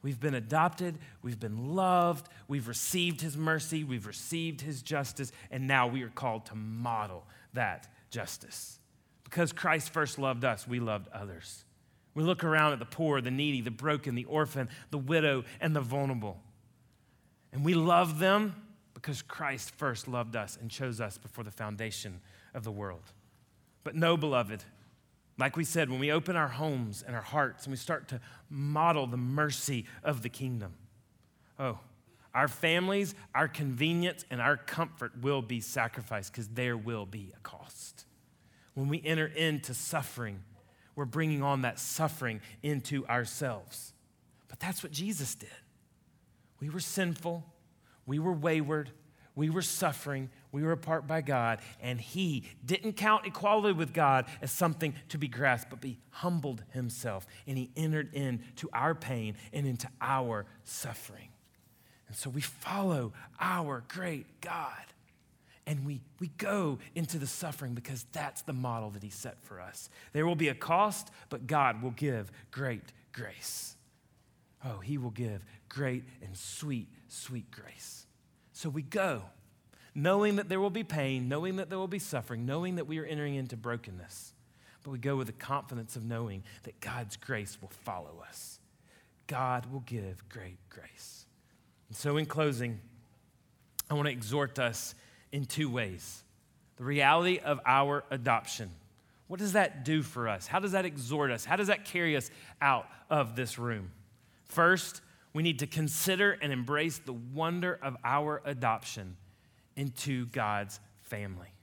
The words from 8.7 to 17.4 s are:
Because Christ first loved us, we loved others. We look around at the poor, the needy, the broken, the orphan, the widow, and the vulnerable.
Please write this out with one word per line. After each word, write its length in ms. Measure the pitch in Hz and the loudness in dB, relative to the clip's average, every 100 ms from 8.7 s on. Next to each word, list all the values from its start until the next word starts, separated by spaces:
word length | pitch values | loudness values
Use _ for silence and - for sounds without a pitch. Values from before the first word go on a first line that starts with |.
| - _ _ _ _ | -16 _ _ _ _
Because 280 | - 170 170 | -4 2 2
Christ 440 | - 180 156 - | 2 4 4 2
first 240 | 165 143 - | 0 0 2
loved 260 | 135 120 | 0 4
us, 240 | 127 110 - | 2 2 -2
we 100 | 123 | -2
loved 300 | 117 104 98 | 0 -2 -4
others. 560 | 113 104 - - - - _ _ _ _ | -10 -10 -10 -14 -16 -20 _ _ _ _
We 100 | 151 | 0
look 220 | 160 170 | 2 2
around 300 | 165 156 151 | 6 8 8
at 60 | 135 | 6
the 40 | |
poor, 380 | 117 - 160 139 | -4 0 2 4
the 80 | 123 | 2
needy, 320 | 131 147 135 | 2 2 2
the 80 | 117 | -2
broken, 440 | 110 147 147 143 | -2 0 0 0
the 120 | 120 - | -4 0
orphan, 420 | 151 147 143 123 - - | 2 2 0 -4 -6 -6
the 80 | 147 | -4
widow, 440 | 131 160 156 135 123 - | 2 4 6 4 -2 -2
and 160 | 165 | 2
the 60 | 151 | 2
vulnerable. 580 | 123 139 139 123 107 92 - - _ _ _ _ _ _ _ _ | 2 0 0 0 -4 -8 -16 -20 _ _ _ _ _ _ _ _